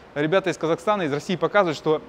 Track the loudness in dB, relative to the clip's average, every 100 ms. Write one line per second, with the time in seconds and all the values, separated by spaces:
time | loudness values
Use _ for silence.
0 | -10 -2 2 2 0 -2 -2 -2 0 0
1 | 0 -2 -2 -2 2 2 2 0 0 0